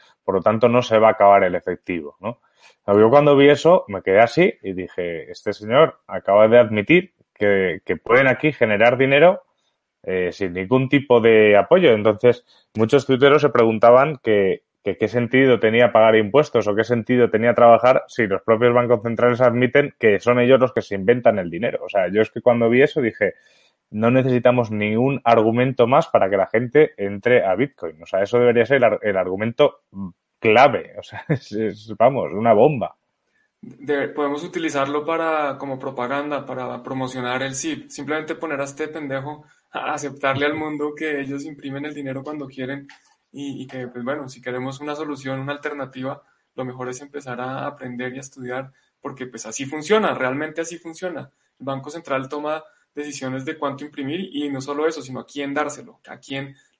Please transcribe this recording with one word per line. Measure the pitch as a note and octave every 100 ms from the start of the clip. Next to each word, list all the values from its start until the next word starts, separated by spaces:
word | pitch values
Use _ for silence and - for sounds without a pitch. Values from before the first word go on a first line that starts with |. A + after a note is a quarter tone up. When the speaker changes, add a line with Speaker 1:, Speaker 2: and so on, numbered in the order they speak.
| _ _
Speaker 1:
por | - F#2+
lo |
tanto | G#2+ A2 A#2+
no | A#2+
se | B2 A2
va | A2
a |
acabar | G#2 G2+ G2+
el | F#2+
efectivo, | F2 - F2 - F2 D2 -
¿no? | G2+ B2+ _ _ _ _ -
Yo | G#2 A2
cuando | C#3+ D3 C#3
vi | C#3
eso | C#3+ D#3+ F#3 -
me | F#2+
quedé | F#2+ G2
así | A#2 - F#3+ -
y | G2+
dije, | F#2 F2+ - F2 E2 -
"Este | F2 G#2+
señor | G2+ G#2+ B2+ D#3 - -
acaba | F#2+ - G2+ A2
de | A#2+
admitir | A#2 G#2+ G2+ F3 F3+ _ _
que, | _ G#2 G2 F#2 E2+
que | - F2
pueden | - B2 C3+
aquí | B2 D#3
generar | C#3 A2+ G#2 A#2 B2
dinero, | C3+ C#3 E3+ G3 - _ _ _ _ _
eh, | F#2+ F#2 F2+
sin | - F#2+
ningún | F2 F#2+ C3 C3
tipo | C#3+ - A#2+
de | A2+ A2 G#2+ G2+
apoyo". | G2 F#3 E3
Entonces, | A2 G#2+ G2+ B2 A#2 _ _ _
muchos | G#2+ A2+ C#3 C3
tuiteros | B2+ C#3 D3
se | C#3+
preguntaban | B2 A2+ A2 A#2 B2 C#3+ C#3+
que, | A#2 G#2 F#2+ F2 _ _
que | G2+ F2+
qué | G#2+
sentido | A#2+ A#2 C3 C3+ A#2
tenía | A2 A#2 B2
pagar | A2 A2 A2
impuestos | G#2 C3+ D3 A#2 G#2
o |
qué | G2+
sentido | - A#2+ G#2+ B2 A#2
tenía | G#2+ A#2+
trabajar | A#2 A#2 A2+ B2 C3 -
si | - G#2+
los | F#2+
propios | - A2 B2
bancos | A#2+ A#2+ A#2
centrales | A#2 A2+ A#2+ A#2
admiten | B2+ A#2+ B2 C#3+ C#3+ -
que | A2 G2+
son | A#2 B2
ellos | B2 C3
los | B2+
que | -
se | - G2
inventan | F#2+ B2 A#2+ G#2
el | F2
dinero. | E2+ A2+ -
O | F2+
sea, | G2 F2+
yo | G2+
es | A2
que | A#2+
cuando | B2 A#2 A#2
vi | B2
eso | C#3 D#3+
dije, | A#2 - G2 - _ _ _ _ _
"No | G#2+ A2+
necesitamos | C3 C3 B2 B2 B2 A2
ningún | G#2+ G#2 A2 C3 C3+
argumento | A#2 A#2 A2 A#2 C3 B2 A#2+
más | C#3+ D#3+
para | A2 G2
que | G2
la | F#2+
gente | A2 B2 D3 D3+ -
entre | G2+ G2+ A#2+ B2 F#2+
a |
Bitcoin". | F#2 C#3+ - E2+ D#2
O | E2
sea, | F#2+
eso | G2+ A#2+
debería | A#2+ A#2 A2+
ser | C#3
el |
ar-, | A#2 G#2
el | G#2 F#2+
argumento | F2+ F#2+ A2 A#2 D3 - _ G2 F#2+ - _ _
clave. | A2+ A2 C#3 G#2 C#2+ -
O |
sea, | - G#2+
<laughs> | -
es, | C#3 -
es, | G#2+ A2 G#2+ A2 G#2+
vamos, | A#2+ C3 D#2
una | F#2 A#2
bomba. | G#2 C#3 C#3 E2+ - _ _ _ _ _ _
Speaker 2:
De-, | - - C#3 C#3+ B2
podemos | D3+ D3 D3
utilizarlo | E3+ F3 D#3+ C#3+ C#3 D3
para, | D3+ E3 D#3+ D#3 D3 C3+
como | C#3 C3
propaganda, | C3+ B2 B2 C#3 D3 C#3
para | C3+ B2+ B2 B2
promocionar | B2 C3 B2+ B2+ B2 B2+
el | C3+
sip. | C3+ D#3+ C3 -
Simplemente | - C3+ D#3 D#3
poner | D#3+ E3 C#3
a |
este | C#3 - D#3
pendejo | D#3 C#3+ C3+ C#3 D3 _ _ _
a | - C3
aceptarle | D3 C#3 - C#3 C3+ D3
al |
mundo | D#3 D#3 D3+ D3 D3
que | D#3 C#3+
ellos | C#3 C#3
imprimen | D#3 D3 C#3 C#3
el | D3+
dinero | D3 C#3 C3+
cuando | C#3 D3+ C3+
quieren | C3+ B2+ C#3 C#3 - _ _ _
y, | C3+ C#3+ B2+
y | C3
que, | C3 B2
pues | B2
bueno, | A#2+ D3+ C3
si | B2+
queremos | B2+ B2 C3 C3+
una | D3
solución, | D3 D#3 C#3 C3 C3+
una | C#3
alternativa, | C#3+ D3+ D3 C3 C3 C3 C#3+ _ _ _
lo | -
mejor | B2+ B2 B2+
es | B2+
empezar | C#3+ C#3+ C3+ A#2+
a | B2+ C3 C#3
aprender | C#3 B2+ B2 B2+
y | C3
a |
estudiar, | C3+ C3+ B2 B2+ C3+ _ _ _
porque | C3+ B2+ C3
pues | A#2 A2+
así | A2
funciona, | C3+ D3+ D3 G#3+ F#3
realmente | B2 B2+ C3+ D#3 D#3
así | E3 E3+
funciona. | E3 D#3+ F#3 D3+ C3 _ _ _
El |
Banco | B2+ C3+ C#3
Central | D#3+ D#3+ C3+ C3
toma | D3 D3 D#3 - _ _
decisiones | D3 D3 C#3 C3 C3 C3+
de | D#3
cuánto | C#3+ C3+
imprimir | D3 D3+ C3+ E3+ F#3+
y | C#3+ C#3+
no | C3+
solo | C3+ C#3+ D#3+
eso, | D#3
sino | C3 B2
a | -
quién | C#3+ C#3
dárselo, | C#3+ C#3+ - A#2 _ -
a | -
quién | - C#3 C#3 - _ _